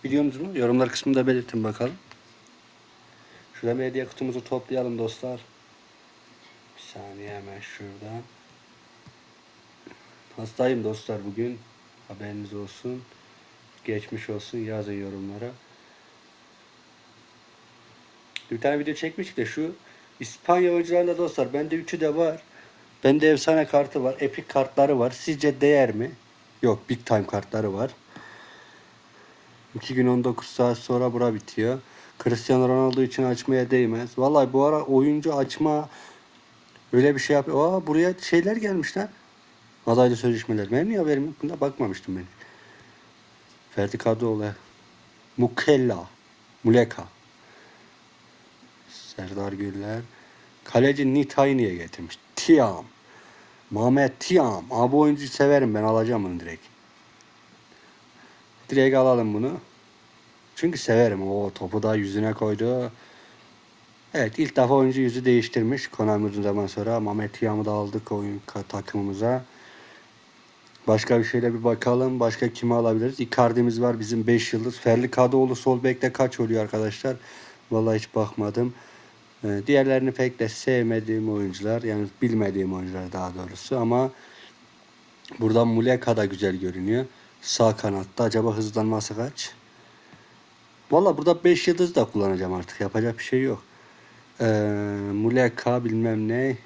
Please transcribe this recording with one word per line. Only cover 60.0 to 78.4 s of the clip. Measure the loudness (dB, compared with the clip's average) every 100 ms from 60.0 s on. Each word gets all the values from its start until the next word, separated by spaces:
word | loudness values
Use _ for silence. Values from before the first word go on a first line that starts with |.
| _ -20 _ _ _
Çünkü | -4 -4 -2
severim. | 0 4 4 2 -2
O | -2 -4
topu | -6 -6 -2
da | 0
yüzüne | 0 -2 -2 -2
koydu. | -2 -4 -2 -2 -2 -4 -10 -20 -20 -20 -20 -20 -20 _ _ _ _ _
Evet, | -2 -2 0
ilk | 0
defa | 2 4
oyuncu | 6 4 4
yüzü | 0 2
değiştirmiş. | 4 4 4 0 0 -2 -6
Konami | -2 2 2
uzun | 0 0
zaman | -2 0 -2
sonra. | -4 -2 -2
Mehmet | -2 -4 -6
Tiam'ı | -4 -2 0
da | 0
aldık | -2 -2 -6 -4
oyun | -6 -4 -8 -10
ka-, | -12 -8
takımımıza. | -10 -6 -4 -4 -2 -2 -2 -6 -20 -20 -20 -20 -20 -20 _ _ _ _ _ -20 -8 0
Başka | 2 4 2
bir |
şeyle | 2 0 0
bir | 0
bakalım. | 0 0 0 2 0 0
Başka | -2 0 -4
kimi | -2 0
alabiliriz? | 2 2 2 -2 -4
Icardi'miz | -4 2 4 4 2 2
var | 0 0
bizim, | -2 0 4
beş | 2 2
yıldız. | -2 -4 -2
Ferli | 2 4 2
Kadıoğlu | 2 4 4 2
sol | 2 0 2
bekte | 0 0 -2
kaç | 0 -2 0
oluyor | 0 0
arkadaşlar? | 0 -2 -2 -2 -6 -6 -12 -20 -20 -20 _
Vallahi | 0 2 0
hiç | -2
bakmadım. | -4 -2 -2